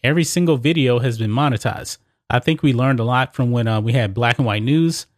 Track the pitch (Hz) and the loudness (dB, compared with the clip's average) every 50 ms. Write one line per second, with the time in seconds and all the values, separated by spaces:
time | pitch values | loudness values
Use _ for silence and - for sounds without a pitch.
0 | - 123 151 175 160 - - 175 175 165 156 131 117 147 170 170 135 127 123 120 | 0 2 2 2 0 0 0 0 2 2 2 2 2 0 0 2 2 2 2 2
1 | 120 131 117 113 113 107 107 123 147 147 120 107 - 110 - - - - - - | 0 -2 -2 -2 -2 -2 0 0 0 0 0 -2 -2 -4 -6 -6 -10 -12 -14 -16
2 | _ _ _ _ _ _ 120 123 - - 160 151 - 147 127 117 127 135 135 120 | _ _ _ _ _ _ -2 0 2 0 -2 2 2 0 2 2 2 0 0 0
3 | 113 117 123 127 131 127 _ - 127 120 120 120 117 113 110 110 107 113 113 135 | 0 0 0 0 0 -2 _ -2 -2 0 0 0 0 0 0 0 0 0 0 0
4 | 113 101 98 110 120 117 117 - 135 113 101 107 107 123 147 160 165 165 165 - | 0 -2 -2 -2 0 0 2 0 0 0 0 -2 0 0 2 2 2 0 -2 -4
5 | - _ _ | -10 _ _